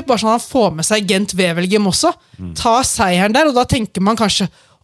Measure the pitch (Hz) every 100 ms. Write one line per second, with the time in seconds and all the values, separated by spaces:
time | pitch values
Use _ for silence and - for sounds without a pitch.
0 | 311 226 220 233 - 269 202 160 165 214
1 | 196 196 208 185 180 165 180 214 202 -
2 | 320 - _ - 90 80 233 233 262 -
3 | 196 180 202 240 311 240 247 277 214 190
4 | 196 220 196 - 190 - _ _